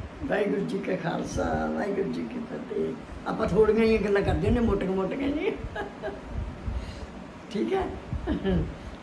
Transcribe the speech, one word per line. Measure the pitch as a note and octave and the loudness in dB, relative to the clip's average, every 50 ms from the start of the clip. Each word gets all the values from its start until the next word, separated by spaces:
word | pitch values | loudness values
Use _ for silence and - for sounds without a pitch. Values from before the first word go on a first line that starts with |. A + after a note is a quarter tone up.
| - - - - - | -8 -8 -10 -6 -2
ਵਾਹਿਗੁਰੂ | - G#3 A3 G#3 G3+ - G3+ | 0 2 2 4 2 2 0
ਜੀ | E3+ D#3+ F#3+ G3 | 0 0 -2 -2
ਕਾ | - A#3+ F#3 | 0 0 -2
ਖਾਲਸਾ, | E3+ - E3 D#3+ - - - - - - A#2+ A#2+ A#2 - A2+ A#2 | 0 0 -2 -2 -2 -2 -2 -2 -2 0 0 0 0 0 0 0
ਵਾਹਿਗੁਰੂ | - - - - - C3+ B2+ A#2+ | 0 0 0 0 0 0 0 0
ਜੀ | - | -2
ਕੀ | - A2+ B2+ - | -4 -4 -4 -6
ਫਤਿਹ। | - - - - - - - - D#2+ - - - - - - - - | -6 -6 -6 -8 -6 -4 -2 -2 -2 -2 -2 -6 -10 -12 -12 -8 -4
ਆਪਾਂ | - F3+ F#3 A3 | -4 0 0 0
ਥੋੜ੍ਹੀਆਂ | - E3 G#3+ G#3+ G#3 G#3+ A3+ A3+ | 2 6 6 8 8 8 6 6
ਜਿਹੀਆਂ | A3 A3 G#3+ | 6 6 4
ਗੱਲਾਂ | F#3+ G#3 G3+ G3 | 4 4 4 4
ਕਰਦੇ | F3+ - F3 D#3 F3 | 4 4 2 2 4
ਹੁੰਦੇ, | A3 A#3 A#3+ | 4 4 4
ਮੋਟੀਆਂ-ਮੋਟੀਆਂ | A3+ G#3+ G3 - - F3+ F#3+ F#3+ F#3+ F3 C4+ C#4 C#4 C#4 | 4 4 4 2 2 0 0 0 0 0 0 -2 0 0
ਜੀ। | D4 D#4 F#4 A4 - - - - - G#3 G3+ G4+ - - G#3+ G3+ G3+ - - - - - - - - - - - - - - - - - - - - - - - - - - - | 0 2 0 0 0 -2 -6 -8 -6 -6 -8 -8 -8 -8 -8 -8 -8 -8 -10 -8 -6 -4 -4 -6 -6 -6 -6 -4 -4 -4 -6 -6 -8 -10 -10 -10 -12 -12 -14 -14 -14 -16 -14 -6
ਠੀਕ | - G3+ A3+ E4 F#4+ | -2 -2 0 2 2
ਹੈ, | F#4+ F4 - - - - - - - - F4 - - - G3 F#3 D#3+ E3 - - - - - - - | 0 0 -2 -4 -8 -8 -6 -6 -4 -2 -2 -2 0 2 2 2 2 2 0 -4 -10 -10 -12 -10 0